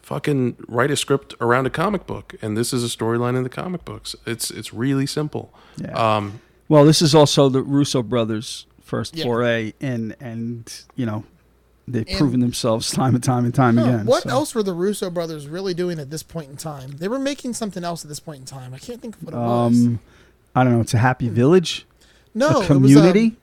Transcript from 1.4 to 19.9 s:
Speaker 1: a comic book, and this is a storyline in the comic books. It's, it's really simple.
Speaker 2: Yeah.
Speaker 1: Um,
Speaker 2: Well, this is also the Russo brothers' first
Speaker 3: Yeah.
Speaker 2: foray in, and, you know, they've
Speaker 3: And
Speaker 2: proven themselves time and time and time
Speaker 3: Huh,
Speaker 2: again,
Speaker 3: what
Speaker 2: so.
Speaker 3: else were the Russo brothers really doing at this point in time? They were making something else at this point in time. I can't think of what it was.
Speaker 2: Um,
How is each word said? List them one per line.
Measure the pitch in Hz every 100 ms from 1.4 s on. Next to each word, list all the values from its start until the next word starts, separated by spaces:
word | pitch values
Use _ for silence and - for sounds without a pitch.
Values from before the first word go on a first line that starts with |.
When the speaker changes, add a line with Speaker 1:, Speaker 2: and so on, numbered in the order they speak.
| 117 123 131
Speaker 1:
a |
comic | - 185 202 -
book, | 101 - 190
and | 110 107
this | 120
is | 123
a | 117 -
storyline | 113 117 123 127
in |
the | 127
comic | - 180 180
books. | - 104 - -
It's, | - 113 -
it's | - 110
really | 104 131 135 139
simple. | - 151 113 - _ _ -
Speaker 2:
Yeah. | - - 113 107
Speaker 1:
Um, | 104 104 _ _ _
Speaker 2:
Well, | 151 147
this | 156
is | 160
also | 156 143 - 139
the | 131
Russo | 127 139 139 135
brothers' | 107 120 110 110 127 - - _
first | - 120 113
Speaker 3:
Yeah. | -
Speaker 2:
foray | 139 117 120 117 110 -
in, | 139 120 110 -
and, | 131 117 117 117 113 - - -
you |
know, | 117 107 - _ _ _ _ _ -
they've | 117 113
Speaker 3:
And | -
Speaker 2:
proven | 143 123
themselves | 123 - 123 113 -
time | - 131
and | 120
time | 131 123
and | 120
time | 120 123 117
Speaker 3:
Huh, |
Speaker 2:
again, | 117 120 101
Speaker 3:
what | 294
Speaker 2:
so. | -
Speaker 3:
else | 254 302
were | 233
the | 196
Russo | 170 190 202 190
brothers | 175 165 156 143
really | 165 196
doing | 175 180 165
at | 139
this | 156
point | - 165 139
in | 143
time? | 160 139 131 143
They | 185
were | 262
making | 269 285 254
something | 226 214 180
else | 175 170
at | 147
this | 147
point | - 143
in | 131
time. | 135 127
I | 131
can't | - 143
think | 233 -
of |
what | -
it | 120
was. | 117 120 120 120
Speaker 2:
Um, | 120